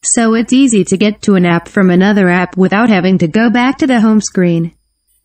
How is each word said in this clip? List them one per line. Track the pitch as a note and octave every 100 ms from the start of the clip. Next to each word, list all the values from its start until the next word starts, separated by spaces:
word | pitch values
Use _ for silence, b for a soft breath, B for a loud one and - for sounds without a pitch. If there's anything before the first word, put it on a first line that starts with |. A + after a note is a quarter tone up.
| -
So | - A3+
it's | A3+ A#3
easy | B3+ C#4 A3
to | F3+ F#3+
get | G#3 G#3+
to | -
an | G3 F3+
app | E3+ -
from | - F#3
another | F3+ F#3+ G#3+ F#3
app | F3+ F3+ -
without | F#3 G3+ A#3+
having | G3+ F3+ F#3
to | E3+
go | F3+ A#3
back | A3+ B3 C4+
to | D4+
the | B3
home | A3 G#3+
screen. | - - F3 E3+ E3+ _ _ _ _ _